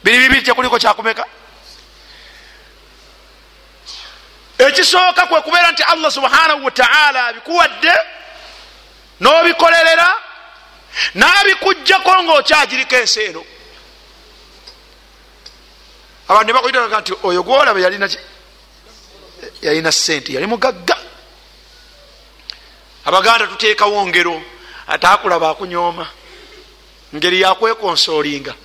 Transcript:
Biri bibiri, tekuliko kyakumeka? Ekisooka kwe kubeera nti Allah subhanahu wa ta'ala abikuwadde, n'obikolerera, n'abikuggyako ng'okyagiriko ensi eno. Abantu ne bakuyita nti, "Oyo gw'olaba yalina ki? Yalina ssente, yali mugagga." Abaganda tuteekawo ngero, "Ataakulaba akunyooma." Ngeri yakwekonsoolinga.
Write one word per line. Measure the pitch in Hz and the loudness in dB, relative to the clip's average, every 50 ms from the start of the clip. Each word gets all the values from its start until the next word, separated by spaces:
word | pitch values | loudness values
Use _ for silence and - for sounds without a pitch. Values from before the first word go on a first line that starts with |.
| - | 2
Biri | 190 233 247 | 2 4 4
bibiri, | 254 262 262 269 | 4 4 2 2
tekuliko | 254 254 233 254 254 247 240 233 | 0 0 0 0 0 0 -2 0
kyakumeka? | - 226 202 - 214 226 220 233 - - - - - - - - - - - - - - - - - - - - - - - - - - - - - - - - - - - - - - - - - - - - _ _ _ - - _ _ _ - - - - - - - - - - - - - - - - | 0 0 0 0 -4 -6 -4 -6 -10 -12 -14 -20 -20 -20 -20 -20 -20 -20 -20 -20 -20 -20 -20 -20 -20 -20 -20 -20 -20 -20 -20 -20 -20 -20 -20 -20 -20 -20 -20 -20 -20 -20 -20 -20 -20 -20 -20 -20 -20 -20 -20 -20 _ _ _ -20 -20 _ _ _ -20 -20 -20 -20 -20 -20 -20 -20 -20 -20 -20 -20 -20 -14 0 2
Ekisooka | 254 285 277 381 339 - - 359 370 359 359 349 359 | 2 2 4 2 0 2 2 2 2 2 2 0 0
kwe | 359 330 311 | 2 0 -2
kubeera | 311 311 330 349 349 339 | 0 0 2 2 2 2
nti | 320 - | 0 0
Allah | 302 - 339 330 320 294 | 0 0 0 0 0 -4
subhanahu | - 277 269 262 277 294 330 320 302 294 269 | -2 -2 -2 2 2 2 2 2 0 -2 -4
wa | 254 | -6
ta'ala | - - 247 233 269 302 302 285 269 262 247 | 0 0 2 4 4 4 2 2 2 0 -4
abikuwadde, | 240 226 226 - - 339 349 330 302 - - - 320 254 622 640 - - - - - - - - - - - - - - - - - - - - _ _ _ | -4 -6 -10 -10 -4 0 2 2 0 0 -2 0 2 2 2 0 -4 -12 -20 -20 -20 -20 -20 -20 -20 -20 -20 -20 -20 -20 -20 -20 -20 -20 -20 -20 _ _ _
n'obikolerera, | 185 262 302 330 339 339 330 349 339 330 330 339 320 330 330 330 339 359 392 453 - - - - - - - - - - - - - - - - - - - | 2 4 4 4 4 2 2 2 2 4 4 4 4 4 4 4 2 2 0 -2 -6 -14 -20 -20 -20 -20 -20 -20 -20 -20 -20 -20 -20 -14 -8 -6 -6 -6 0
n'abikuggyako | 180 240 320 359 403 381 392 381 - - 381 370 311 269 - 381 370 370 370 370 381 | 2 2 4 4 4 2 2 0 0 0 -2 -2 0 0 0 0 2 4 2 2 2
ng'okyagiriko | 349 330 320 285 269 - 311 302 277 - 254 254 262 - 254 | 4 2 2 2 2 2 2 0 0 -2 -4 -6 -4 0 0
ensi | 254 233 - - 208 | 0 0 0 -2 -4
eno. | 214 196 160 160 170 - - - - - - - - - - - - - - - - - - - - - - - - - - - _ - - _ _ _ - _ _ _ _ _ _ - - - - - - _ - - - - - _ - - - - | -4 -8 -8 -14 -18 -18 -20 -20 -20 -20 -20 -20 -20 -20 -20 -20 -20 -20 -20 -20 -20 -20 -20 -20 -20 -20 -20 -20 -20 -20 -20 -20 _ -20 -20 _ _ _ -20 _ _ _ _ _ _ -20 -20 -20 -20 -20 -20 _ -20 -20 -20 -20 -20 _ -20 -20 -4 2
Abantu | 190 214 214 | 2 2 2
ne | 214 | 2
bakuyita | 233 262 247 262 262 254 233 214 214 214 | 0 0 -2 0 -2 -2 -2 -2 -4 -6
nti, | - - 185 - | -6 -6 -10 -6
"Oyo | - 190 175 180 | -4 -2 -2 -2
gw'olaba | 175 185 254 277 302 254 208 190 | 0 0 2 2 2 2 2 0
yalina | 180 185 196 202 196 190 | 0 0 -2 -2 -6 -6
ki? | - - - - - - - - - - _ _ _ - _ - - - - - - - - - - - - - - - | -6 -12 -14 -20 -20 -20 -20 -20 -20 -20 _ _ _ -20 _ -20 -20 -20 -20 -20 -20 -20 -20 -20 -20 -20 -20 -20 -20 -8
Yalina | - 156 151 160 160 160 | -4 -4 -2 -2 -2 -2
ssente, | 151 - - - 156 143 131 - | -2 -2 -2 -2 -4 -6 -6 -8
yali | 131 127 160 | -8 -6 -4
mugagga." | 208 240 214 - 262 208 180 175 - - - - - - - - - - - _ - _ - _ _ - - - - - - - - - - - _ _ - - - - - - - - - _ _ - - - | -4 -4 -2 -2 -4 -4 -4 -4 -4 -4 -4 -6 -20 -20 -20 -20 -20 -20 -20 _ -20 _ -20 _ _ -20 -20 -20 -20 -20 -20 -20 -20 -20 -20 -20 _ _ -20 -20 -20 -20 -20 -20 -20 -20 -20 _ _ -20 -10 -6
Abaganda | 147 175 190 190 220 233 226 214 | 0 0 2 2 2 2 2 0
tuteekawo | 185 190 - 226 220 214 214 208 208 208 202 196 | -4 -6 -4 -2 -2 0 2 0 0 0 -2 -4
ngero, | 180 170 175 175 175 165 160 160 - - - - - - - - - | 0 0 0 0 0 -4 -6 -12 -18 -20 -20 -20 -20 -20 -20 -8 -8
"Ataakulaba | 156 151 - 180 202 208 214 196 175 165 160 156 | -6 0 2 2 2 2 0 -2 -2 0 0 -2
akunyooma." | 151 - 196 180 175 175 175 175 165 170 - - - - - - - - - - - - - - - _ _ - - _ _ - - | -4 -6 -10 -8 -6 -4 -4 -4 -6 -8 -14 -16 -16 -20 -20 -20 -20 -20 -20 -20 -20 -20 -20 -20 -20 _ _ -20 -20 _ _ -16 -8
Ngeri | 151 160 180 180 185 | -4 -2 0 2 2
yakwekonsoolinga. | 190 190 190 190 226 226 226 220 214 185 165 147 - - 160 151 147 147 147 139 135 135 117 - | 2 2 2 0 0 -2 -2 -2 -4 -4 -2 -2 -2 -2 -2 -4 -4 -4 -6 -8 -12 -14 -16 -16